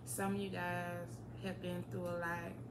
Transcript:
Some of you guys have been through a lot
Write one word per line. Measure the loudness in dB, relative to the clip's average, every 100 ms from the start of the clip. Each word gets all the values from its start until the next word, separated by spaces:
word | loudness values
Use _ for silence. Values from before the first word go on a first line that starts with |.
Some | -4 0 2 4
of |
you | 2
guys | 2 2 2 2 0 -2 -6 -8 -4 -2
have | 0
been | 0 0 0
through | 0
a | 2 2
lot | 2 0 -2 -4 -6